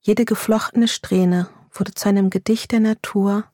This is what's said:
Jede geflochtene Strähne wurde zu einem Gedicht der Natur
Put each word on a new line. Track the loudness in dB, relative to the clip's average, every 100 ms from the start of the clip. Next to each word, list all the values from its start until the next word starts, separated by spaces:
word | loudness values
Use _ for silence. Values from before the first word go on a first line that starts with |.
Jede | 0 0
geflochtene | 2 -2 0 -2 0 0 0
Strähne | -2 -2 2 2 2 -2 -10 _
wurde | -8 -8
zu | -2 0
einem | 2 2
Gedicht | -2 -2 -2 0
der | 0
Natur | 0 -2 -4 -2 0 -2 -6